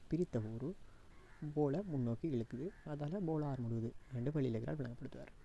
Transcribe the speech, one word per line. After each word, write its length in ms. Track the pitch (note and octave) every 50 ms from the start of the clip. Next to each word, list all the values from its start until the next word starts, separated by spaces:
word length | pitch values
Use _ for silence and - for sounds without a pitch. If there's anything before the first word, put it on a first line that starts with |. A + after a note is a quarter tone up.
| - -
பிரித்த 340 | D#3+ D#3+ F3+ - - A2+ G#2+ A2
ஒரு 220 | A2 A2+ C3 D3 G3 - - - - - - - - - - - - - - D3+ D3
பாலை 260 | D3+ D3 C#3 C3+ F3 G#3
முன்னோக்கி 440 | G3 D3+ C3+ B2 A#2 A#2 - - E3
இழுக்குது, 380 | C#3 A#2 A2 - - A#2+ D3 F#3+ - - -
அதால 360 | D#3 D3+ C#3+ D3+ C#3+ F3 G#3 F#3+
பால் 220 | D#3+ D#3+ D3+ D3+ C#3+
ஆற 100 | C3+ B2
முடியுது 300 | A#2+ A#2 A#2 A2+ A2 A2+ - - - - -
என்று 180 | A#2+ A#2+ C#3
வெளியில 240 | D3+ D#3 C3+ B2+ A2+
இருக்கிற 180 | A2 A#2 - D#3
ஆள் 80 | D3+
விளங்கப்படுத்துவார். 520 | C3 A#2+ A#2 - - - - B2+ B2+ - - - -